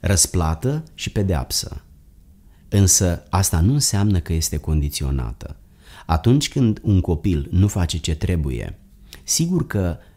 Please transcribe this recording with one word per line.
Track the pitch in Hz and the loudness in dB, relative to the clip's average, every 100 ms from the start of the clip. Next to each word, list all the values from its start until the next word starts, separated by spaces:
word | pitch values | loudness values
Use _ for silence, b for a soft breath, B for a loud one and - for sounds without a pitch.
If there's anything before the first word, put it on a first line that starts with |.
Răsplată | 90 95 - 92 80 80 127 151 160 | 0 0 2 0 0 0 -2 -2 -6
și | - - | -12 -6
pedeapsă. | 110 95 78 64 - - - - - - - - - b b - | -2 0 0 -2 -6 -6 -12 -16 -20 -20 -20 -20 -20 b b -2
Însă | 101 95 - 90 85 - | 2 4 4 2 0 -2
asta | 92 98 85 | 0 2 2
nu | 90 | 4
înseamnă | 147 135 101 104 92 | 2 0 0 2 0
că | - | 0
este | 80 78 76 | -2 -2 -4
condiționată. | - 78 73 - 69 67 58 - - - B B B B - | -2 0 0 -4 -4 -2 -4 -10 -14 -16 B B B B -4
Atunci | 82 113 135 - | 0 4 2 2
când | 143 117 107 | 0 0 2
un | - 98 | 2 2
copil | 87 80 101 80 69 | 4 0 0 -2 0
nu | 90 101 | 2 2
face | 101 87 82 | 2 -2 -2
ce | - 80 | -4 -4
trebuie, | 85 87 69 60 50 - - - B B | -2 -2 -2 -6 -8 -12 -20 -20 B B
sigur | - - 165 180 - | -6 -2 0 0 -2
că | 104 90 - b | -2 -2 -4 b